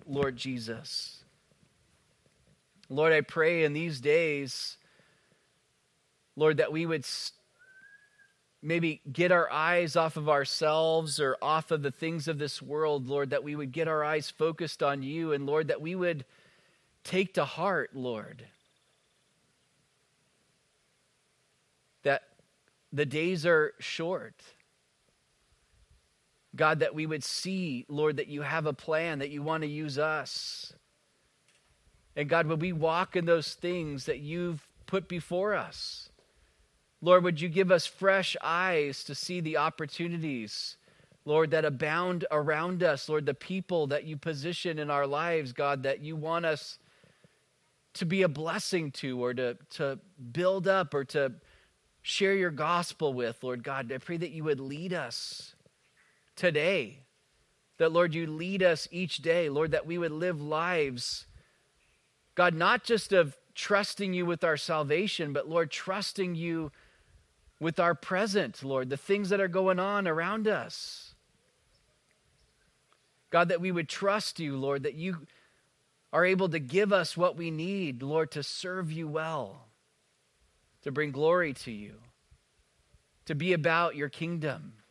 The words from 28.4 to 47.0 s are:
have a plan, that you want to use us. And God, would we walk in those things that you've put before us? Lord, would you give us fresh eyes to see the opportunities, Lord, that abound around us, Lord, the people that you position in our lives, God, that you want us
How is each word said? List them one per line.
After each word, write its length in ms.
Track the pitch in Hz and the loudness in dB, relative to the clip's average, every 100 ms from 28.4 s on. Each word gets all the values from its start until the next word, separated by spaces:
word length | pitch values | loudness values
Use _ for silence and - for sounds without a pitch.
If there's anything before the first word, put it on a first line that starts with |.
have 240 | 143 160 151 | -2 -2 -2
a 80 | |
plan, 460 | 139 - 156 170 147 | -4 0 0 0 -4
that 100 | 143 | -6
you 120 | 147 | -6
want 220 | 151 160 | -2 -2
to 60 | 151 | -2
use 280 | 151 156 139 | -4 -6 -2
us. 760 | 156 156 127 - - - - - _ _ _ _ _ _ _ _ _ _ _ _ _ 151 | 0 0 -4 -8 -10 -10 -14 -18 _ _ _ _ _ _ _ _ _ _ _ _ _ -6
And 120 | 147 | 2
God, 200 | 165 156 | 2 2
would 140 | 160 | 0
we 120 | 180 | -2
walk 420 | 160 160 165 185 180 | 0 2 2 0 0
in 100 | 170 | 4
those 280 | 165 147 | 2 2
things 520 | - 175 180 156 143 160 | -6 -4 -4 -4 -6 -4
that 140 | 135 | -6
you've 480 | 147 170 175 156 - _ - | -4 -4 -4 -6 -10 _ -4
put 220 | 190 - | -4 -2
before 460 | 175 - 175 208 | -8 -4 -2 0
us? 560 | 185 92 - - - - _ _ _ _ _ _ _ _ - | 0 -4 -8 -10 -12 -16 _ _ _ _ _ _ _ _ -2
Lord, 220 | 165 180 | 6 8
would 160 | 175 151 | 6 0
you 80 | 175 | 0
give 240 | 165 185 | 2 6
us 140 | 180 - | 4 2
fresh 500 | - 190 190 180 - | 0 2 4 2 -2
eyes 640 | 151 170 185 165 143 135 - | -2 0 2 2 0 -4 -8
to 100 | 135 | -8
see 240 | - 180 | -6 -4
the 160 | 156 151 | -2 2
opportunities, 1200 | 160 - 151 - 170 170 160 127 104 - - - _ _ _ _ | 0 0 -8 -6 -6 -4 -4 -4 -6 -8 -10 -12 _ _ _ _
Lord, 280 | 147 156 156 | 0 2 4
that 120 | 160 | 4
abound 600 | 156 127 151 160 180 175 - | 2 0 0 0 0 -2 0
around 540 | 151 147 151 175 180 | 0 2 0 0 2
us, 240 | 175 139 - | 2 2 0
Lord, 180 | 156 143 | -2 0
the 80 | |
people 540 | 135 - 185 - 175 143 | -4 -4 -6 0 0 2
that 160 | 151 | 0
you 140 | 156 151 | -4 -8
position 640 | 165 147 160 170 180 156 | -6 -6 -4 -4 -4 -4
in 100 | 147 | 0
our 180 | 143 139 | 0 2
lives, 460 | 143 170 165 131 | 0 0 0 -2
God, 300 | 123 143 139 | -2 0 0
that 180 | 135 139 | 0 -2
you 160 | 151 160 | -4 -6
want 280 | 156 170 165 | -2 0 0
us 320 | 151 - - _ _ | -2 -6 -16 _ _